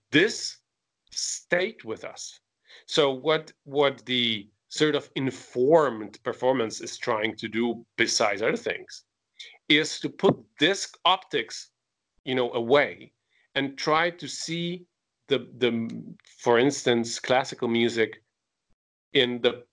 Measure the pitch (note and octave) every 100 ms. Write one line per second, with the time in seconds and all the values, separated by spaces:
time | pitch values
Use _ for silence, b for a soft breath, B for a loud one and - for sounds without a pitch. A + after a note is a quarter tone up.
0 | _ C#3+ G#3+ - - - _ _ _ _
1 | _ - - - - F3 G3 A3 A2+ G#2+
2 | - - - - _ _ B B B -
3 | C#3+ C3 C#3+ D#3 D#3 - - C#3 C#3 B2
4 | A2 B2+ A#2 A2 G2+ _ _ - D3+ C#3+
5 | - - C3+ - - B2 B2+ D#3+ C#3+ A2
6 | G#2 - B2+ A2+ B2+ C3 A2 - - -
7 | - A2 A2 G#2+ G#2+ A2 A#2+ A2+ - -
8 | A2+ - A2 G2+ A#2 A3 A2 F2+ - -
9 | _ _ _ B B B - D3+ D3+ -
10 | D3 - G3 - - - D3+ G3 - -
11 | E3+ F#3+ - C#3+ A2 - - _ _ _
12 | _ _ - B2+ A#2+ B2 A#2 C#3+ A#2+ A2+
13 | - _ _ _ _ C#3+ C#3 C3+ - D#3
14 | F3 F3 C#3 - - E3 E3+ F3+ F3 _
15 | _ _ - C3 A#2 B2 A#2+ A#2 A2+ A2+
16 | - - _ - - A#2 C3+ C#3 C3 A#2+
17 | A#2 - - B2+ C3+ - A#2 A#2 A#2 A#2
18 | A2 - _ _ _ _ _ _ _ _
19 | _ C#3+ B2 B2 A#2+ A#2+ -